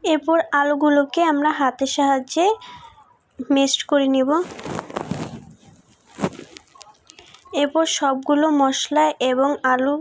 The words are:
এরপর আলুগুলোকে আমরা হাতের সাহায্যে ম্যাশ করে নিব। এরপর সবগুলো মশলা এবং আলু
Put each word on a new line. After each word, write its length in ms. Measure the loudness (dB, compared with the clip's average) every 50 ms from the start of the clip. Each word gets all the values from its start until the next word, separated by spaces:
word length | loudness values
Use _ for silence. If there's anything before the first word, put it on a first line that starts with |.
| _
এরপর 340 | 0 0 0 2 2 0 0 0 0
আলুগুলোকে 680 | 0 0 2 2 0 2 2 4 4 4 2 0 0 0 2
আমরা 260 | 2 2 2 0 0
হাতের 400 | 0 0 0 -2 0 -2 -4 -4 0
সাহায্যে 500 | 0 2 2 2 0 -2 -4 -2 0 2 2 2 -2 -6 -20 -20 -20 -20 -20 -20 -20 -20 _ _ _ _ _ _ _ -2 0
ম্যাশ 220 | 2 2 2 2 0 -4 -4
করে 240 | _ 0 2 2 2
নিব। 220 | 2 2 2 2 0 0 -2 -4 -8 -14 -12 -10 -10 -10 -10 -10 -10 -10 -8 -8 -8 -8 -8 -12 -12 -16 -18 -20 -20 _ _ -20 -20 _ _ _ _ _ _ _ -16 -8 -8 -8 -8 -8 -20 -20 -20 -20 _ _ _ -20 -20 -20 -20 _ _ _ -20 -20 -20 -20 -20 -20 _ -8 -2
এরপর 300 | -2 -2 0 2 0 0 0
সবগুলো 560 | -2 -2 -2 -2 -2 -2 0 0 2 2 2 2
মশলা 540 | 2 2 2 2 0 -2 -6 -2 0 2 2 0 0 -2
এবং 280 | -2 -2 0 0 0 0 0 -2 -2
আলু 320 | -2 0 0 0 0 -2 -4